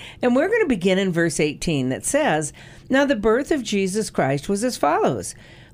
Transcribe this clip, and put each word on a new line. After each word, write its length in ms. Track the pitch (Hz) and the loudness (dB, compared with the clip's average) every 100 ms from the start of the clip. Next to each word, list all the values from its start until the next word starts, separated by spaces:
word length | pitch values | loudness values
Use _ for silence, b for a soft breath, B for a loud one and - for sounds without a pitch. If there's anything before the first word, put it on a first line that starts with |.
| B B | B B
And 140 | 247 247 | 0 2
we're 140 | 370 | 2
gonna 180 | 453 370 | 2 2
begin 320 | 214 185 185 | 0 2 2
in 120 | 196 | 2
verse 280 | 170 165 147 | 0 0 0
eighteen 500 | 151 - - 147 127 | -2 -2 -2 -2 -2
that 160 | 127 - | -4 -2
says, 480 | 277 277 156 151 B B B B | 0 2 0 -2 B B B B
"Now 160 | 262 277 | 2 2
the 100 | 220 | 2
birth 340 | 214 233 285 | 2 2 0
of 120 | 311 | -2
Jesus 460 | 220 202 190 208 214 | -2 -2 -2 -2 -4
Christ 380 | - 135 139 - | -2 0 -2 -2
was 160 | 202 | -2
as 140 | 247 - | -2 0
follows. 580 | 285 359 349 120 - B B B B | 2 2 2 -2 -6 B B B B